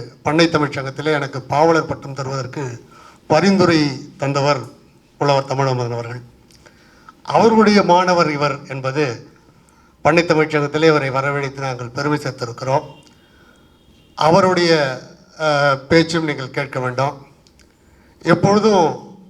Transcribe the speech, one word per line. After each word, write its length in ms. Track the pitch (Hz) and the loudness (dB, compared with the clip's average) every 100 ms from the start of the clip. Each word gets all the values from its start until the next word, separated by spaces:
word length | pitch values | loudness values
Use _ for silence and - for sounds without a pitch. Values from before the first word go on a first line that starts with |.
| 120 - | -12 -8
பண்ணை 260 | 156 156 165 | -2 2 2
தமிழ்ச் 280 | 160 143 143 | 2 -2 -4
சங்கத்திலே 340 | 135 135 147 | -10 -6 -4
எனக்கு 280 | 147 135 135 | -2 -4 -8
பாவலர் 440 | 110 139 165 165 160 | -4 2 4 2 0
பட்டம் 280 | 143 139 | -8 -10
தருவதற்கு 500 | 135 131 135 120 156 131 117 - - - - - | -10 -8 -8 -8 -8 -10 -10 -18 -20 -20 -14 0
பரிந்துரை 540 | 156 190 190 175 160 147 131 - - | 2 4 4 4 4 0 -4 -14 -8
தந்தவர் 440 | 139 139 139 135 113 - _ _ _ - | -4 0 0 0 -4 -18 _ _ _ -4
புலவர் 280 | 143 139 139 | 0 0 0
தமிழமுதன் 460 | 135 135 123 117 | -2 -2 -2 -4
அவர்கள். 300 | 117 117 120 120 _ _ _ - _ _ _ - _ | -6 -8 -12 -16 _ _ _ -20 _ _ _ -20 _
அவருடைய 600 | - 147 220 220 214 202 | -2 2 4 4 4 4
மாணவர் 480 | 170 175 185 175 156 | 4 4 4 2 0
இவர் 280 | 143 147 135 - | 0 -4 -4 -10
என்பது 360 | 135 131 139 139 110 - _ _ _ _ _ _ _ 147 | -8 -6 -2 -4 -4 -14 _ _ _ _ _ _ _ 2
பண்ணை 200 | 170 170 | 2 2
தமிழ்ச் 300 | 156 156 151 | 2 2 0
சங்கத்திலே 340 | 143 151 160 | -2 2 4
அவரை 200 | 151 135 | 4 0
வரவழைத்து 500 | 131 139 143 139 135 | -2 -2 -4 -6 -8
நாங்கள் 300 | 135 123 120 | -10 -10 -10
பெருமை 280 | 135 143 147 | -6 -4 -4
சேர்த்திருக்கிறோம். 680 | 139 - 117 117 131 139 - - - _ _ _ _ _ _ _ _ _ _ - | -6 -8 -12 -8 -2 -2 -4 -20 -20 _ _ _ _ _ _ _ _ _ _ -2
அவருடைய, 540 | 151 185 185 180 170 160 139 127 131 - _ - | 2 4 4 2 2 2 0 -6 -14 -20 _ -6
அஹ், 380 | 156 143 143 135 - | -2 2 2 0 2
பேச்சும் 380 | 165 160 165 160 | 2 2 -2 -4
நீங்கள் 300 | 135 127 151 | -6 -8 -8
கேட்க 220 | 131 135 | -8 -6
வேண்டாம். 380 | 127 123 139 139 - _ _ _ _ _ _ _ _ _ | -6 -2 -4 -4 -20 _ _ _ _ _ _ _ _ _
எப்பொழுதும் 640 | 160 170 196 208 220 196 156 123 - - | -2 2 2 2 4 2 2 -2 -14 -20